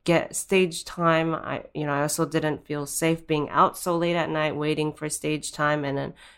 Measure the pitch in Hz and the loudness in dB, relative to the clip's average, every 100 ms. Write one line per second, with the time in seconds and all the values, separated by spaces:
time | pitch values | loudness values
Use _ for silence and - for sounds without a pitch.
0 | - 165 - - - 190 180 165 - - | 2 2 2 -6 0 2 2 -2 -10 0
1 | 165 160 160 160 - 135 - - 147 143 | 4 4 2 -2 -4 -8 -6 -6 -2 0
2 | 151 - 156 156 151 147 - 147 143 - | 0 0 0 0 0 -2 -4 -6 -6 0
3 | 165 165 - 151 143 147 185 - 185 170 | 0 0 0 -2 2 4 4 2 -2 0
4 | 170 175 160 156 151 143 151 151 151 147 | 2 0 0 0 -2 0 -2 0 -2 -4
5 | 151 - 151 151 - - 147 151 139 139 | -6 -4 -4 -4 -4 -2 0 0 -2 -4
6 | 139 - - | -6 -10 -20